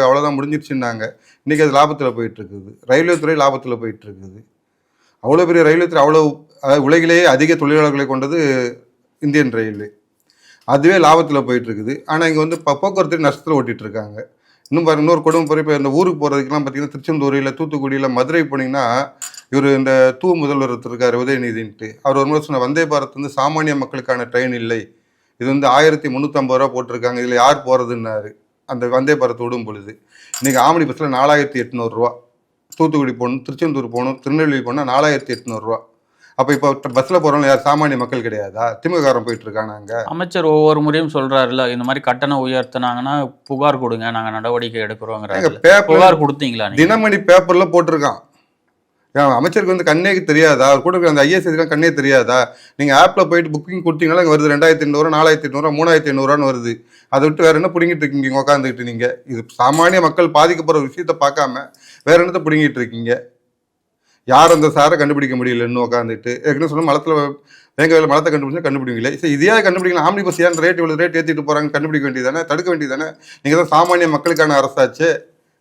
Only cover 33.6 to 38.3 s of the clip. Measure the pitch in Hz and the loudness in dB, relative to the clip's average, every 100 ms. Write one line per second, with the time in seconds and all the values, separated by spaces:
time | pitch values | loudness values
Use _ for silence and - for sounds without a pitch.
33.6 | 165 139 120 120 131 131 139 151 156 135 | -4 -4 -6 -6 -6 -6 -4 -2 0 -2
34.6 | 120 139 131 131 151 139 - 117 117 110 | -4 -6 -2 0 2 0 -4 -10 -8 -10
35.6 | 107 113 - _ _ _ _ - 131 139 | -6 -8 -8 _ _ _ _ -4 -2 0
36.6 | 139 135 139 123 131 180 156 143 139 131 | 0 -2 -4 -2 0 2 2 2 2 2
37.6 | 143 147 151 127 120 127 113 | 2 0 0 -2 -4 -6 -6